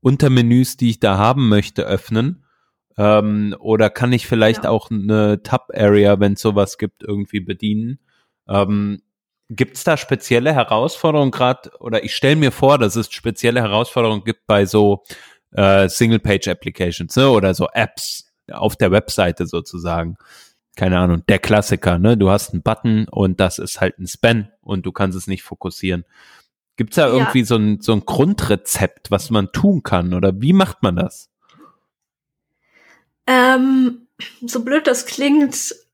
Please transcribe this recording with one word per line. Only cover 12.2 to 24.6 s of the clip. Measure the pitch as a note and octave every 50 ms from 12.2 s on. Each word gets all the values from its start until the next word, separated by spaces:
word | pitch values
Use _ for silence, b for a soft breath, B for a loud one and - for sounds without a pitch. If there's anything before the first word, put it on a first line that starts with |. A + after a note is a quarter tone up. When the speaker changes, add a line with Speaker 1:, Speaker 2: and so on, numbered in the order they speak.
| - C3+ D3
Speaker 1:
mir | D#3 D3+ C3 -
vor, | - - C3+ C#3+ C#3
dass | A#2+ G#2 F2
es | A2+ A2 -
spezielle | - - - A#2 G#2+ - - A#2+ A#2 B2 A#2
Herausforderungen | G#2+ G2+ G#2+ A#2+ - - B2+ A#2 A2 A2 G#2 G2+
gibt | A2+ A2 _ _
bei | - A2 G2+ G2+
so, | F#2 - G#2+ G#2 G#2 G2+ F#2+ B B B B B B B B B _ _
äh, | - G2+ G2 G2 G2 G2 F#2
Single-Page-Applications, | - - A#2+ A2+ A2+ A2 - - G2+ F#2+ - G2+ F2 - - - F2 - F#2 F2 F2 - F2 E2 -
ne, | B2 C3 C#3
oder | B2+ G#2+ F#2+ F#2+ F#2
so | - - - -
Apps | - A2+ - _ - - - - - - _ _ _ _ -
auf | - - - A2 -
der | - A2 F#2+
Webseite | F2+ G#2 - - - - G2 F2 E2+ - F#2
sozusagen. | D#2 - E2+ E2 - - F2+ E2 E2+ E2+ E2+ E2+ E2+ F2+ b b b b b b b b b b _ _
Keine | - - F#2 F2+ F2+
Ahnung, | F2+ F2+ F2 E2+ - -
der | G#2+ F#2+
Klassiker, | - - G#2+ G#2 G2+ - - F2+ - F#2 F2 E2+
ne? | F2+ A2 A#2+
Du | A2 G2 F#2
hast | F#2+ G#2 - - -
einen | F2 -
Button | A2 A2 - _ A#2 A2 G#2+ A2 -
und | - G2 G2 F#2+ F#2 -
das | F#2+ F2+ - -
ist | - F2 - -
halt | - F#2+ - _
ein | F#2 F2
Span | - - - A#2 A#2 A2+ G#2 G#2 _ _